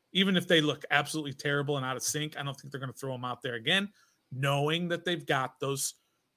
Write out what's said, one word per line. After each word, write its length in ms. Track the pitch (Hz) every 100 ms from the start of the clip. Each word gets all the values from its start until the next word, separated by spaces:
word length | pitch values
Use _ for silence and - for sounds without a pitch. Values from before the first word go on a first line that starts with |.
| _
Even 240 | 180 196 185
if 100 | 180
they 140 | 170
look 240 | 151 131 -
absolutely 420 | 147 143 156 143
terrible 420 | 139 147 143 143 143
and 60 | 131
out 100 | 123
of 60 |
sync, 340 | - 151 151 147
I 60 |
don't 160 | 139 139
think 120 | 139
they're 100 | 135
gonna 120 | 131
throw 220 | 117 135
him 100 | 127
out 180 | 123 120
there 120 | 135
again, 380 | 120 117 190 202 _ _ _ -
knowing 580 | 127 139 143 147 165 175
that 160 | 170
they've 200 | 175 175 143
got 320 | 143 131 -
those 340 | 135 139 - - _ _ _